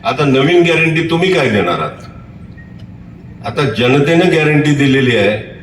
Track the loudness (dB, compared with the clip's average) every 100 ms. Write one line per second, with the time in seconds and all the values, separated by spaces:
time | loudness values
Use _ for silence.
0 | -4 -2 0 2 4 4 4 2 2 0
1 | -2 0 0 0 0 0 -2 -4 -6 -10
2 | -18 -20 -20 -20 -20 -20 -20 -20 -20 -20
3 | -20 -20 -20 -12 -8 -2 -2 0 2 2
4 | 4 4 4 2 2 2 2 2 2 2
5 | 2 2 0 -2 -8 -18